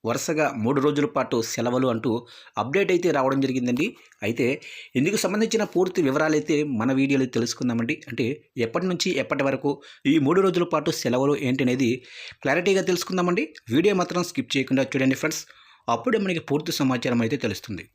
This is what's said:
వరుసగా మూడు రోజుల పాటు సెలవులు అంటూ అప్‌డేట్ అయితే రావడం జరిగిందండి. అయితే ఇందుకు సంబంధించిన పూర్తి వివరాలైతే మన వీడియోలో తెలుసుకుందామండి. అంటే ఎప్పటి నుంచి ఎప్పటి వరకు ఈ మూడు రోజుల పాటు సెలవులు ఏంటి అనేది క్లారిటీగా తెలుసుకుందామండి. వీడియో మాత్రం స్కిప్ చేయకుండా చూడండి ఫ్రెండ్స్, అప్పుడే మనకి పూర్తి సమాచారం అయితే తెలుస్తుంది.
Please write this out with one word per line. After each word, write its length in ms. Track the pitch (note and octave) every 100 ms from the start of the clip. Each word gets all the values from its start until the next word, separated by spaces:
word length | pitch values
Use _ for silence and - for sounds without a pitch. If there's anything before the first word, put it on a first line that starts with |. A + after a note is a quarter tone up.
| A2+
వరుసగా 380 | A#2+ - D#3 D3 A2+
మూడు 160 | A2 C#3
రోజుల 220 | C#3+ C#3+ D3 C#3
పాటు 200 | B2 B2 A2+
సెలవులు 360 | - A#2+ B2+ C3
అంటూ 180 | A2+ A#2+ A2+ A#2+ - - -
అప్‌డేట్ 300 | A2+ F#3 F#3
అయితే 140 | F3+ F3 C#3+
రావడం 240 | C3 C3+
జరిగిందండి. 420 | C3+ B2+ B2 B2 G3+ - - _ G#2
అయితే 200 | A#2 B2 D3 - - - C3
ఇందుకు 180 | D#3 G#3+
సంబంధించిన 400 | F#3 G#3 A3 A3 G#3
పూర్తి 280 | F3 F#3 - C#3+
వివరాలైతే 500 | C#3 D#3 D3+ D3+ D3 D3 A#2
మన 100 | A#2+ C3+
వీడియోలో 280 | C3+ C#3 B2+ -
తెలుసుకుందామండి. 580 | A#2 - B2+ A#2 A#2 A2+ -
అంటే 160 | A#2 A#2+ D3 _ - A2+
ఎప్పటి 200 | E3+ F#3
నుంచి 180 | F3 F#3+ C3+
ఎప్పటి 220 | A#2+ C#3+ C3+
వరకు 240 | C3 C#3+ C#3 - - C3+
ఈ 20 | D#3 C3+
మూడు 120 | F3+ G3
రోజుల 220 | F3+ F3 D#3
పాటు 160 | D3+ D#3
సెలవులు 340 | B2+ B2 C#3 C#3+ C3
ఏంటి 200 | C3 B2
అనేది 220 | B2+ B2 B2+ - - - -
క్లారిటీగా 400 | C3+ D3+ F3+ F#3+ F3
తెలుసుకుందామండి. 540 | F3 - F#3 F3 F3+ D4+ - -
వీడియో 220 | B2+ G3 F#3+
మాత్రం 180 | F3 F3 F3
స్కిప్ 240 | - - C3+
చేయకుండా 280 | B2+ C3+ C3
చూడండి 240 | C#3 C3 C3
ఫ్రెండ్స్, 220 | D#3 D#3 - - _ _ - A#2
అప్పుడే 240 | - A3 F#3+
మనకి 180 | E3+ -
పూర్తి 300 | C#3+ E3+ -
సమాచారం 400 | C3+ B2+ C3 A#2+ A#2
అయితే 120 | C#3+ A2+
తెలుస్తుంది. 380 | G2 - F#2 -